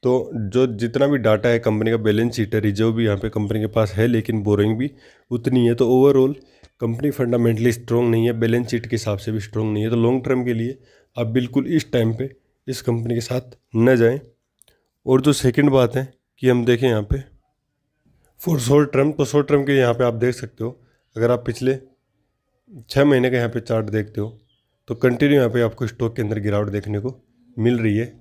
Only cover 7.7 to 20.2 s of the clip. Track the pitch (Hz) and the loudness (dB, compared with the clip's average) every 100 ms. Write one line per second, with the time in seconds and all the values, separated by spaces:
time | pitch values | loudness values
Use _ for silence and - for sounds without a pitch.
7.7 | 117 - 117 120 113 117 117 113 117 120 | 0 -2 0 2 2 0 0 0 0 -2
8.7 | 120 117 113 107 98 - 110 104 117 110 | -6 -4 -6 -4 -6 -4 -8 -6 -6 -4
9.7 | 104 110 117 117 131 127 127 123 113 117 | -2 -2 0 0 0 -2 -2 -2 -4 -6
10.7 | 135 _ _ _ - 117 120 123 - 131 | -8 _ _ _ -8 -2 -2 0 -2 0
11.7 | 160 - 127 113 113 135 - _ _ - | -2 0 0 0 -2 -8 -12 _ _ -12
12.7 | 131 - 117 117 117 117 127 - - _ | -8 -4 -4 -2 -4 -4 -8 -8 -20 _
13.7 | 113 120 127 117 135 - _ _ _ _ | 2 4 6 4 2 -8 _ _ _ _
14.7 | _ _ _ - 131 139 139 - - 147 | _ _ _ 0 2 2 2 0 2 2
15.7 | 135 123 123 135 _ _ _ 127 123 120 | 4 2 0 -8 _ _ _ 0 2 2
16.7 | 120 131 110 104 123 131 _ _ _ _ | 2 2 0 -2 -6 -6 _ _ _ _
17.7 | _ _ _ _ _ _ _ - 156 120 | _ _ _ _ _ _ _ -4 -2 4
18.7 | 143 147 135 143 151 143 147 143 143 139 | 4 4 2 0 0 0 0 2 0 2
19.7 | 139 123 120 123 117 | 2 2 2 0 0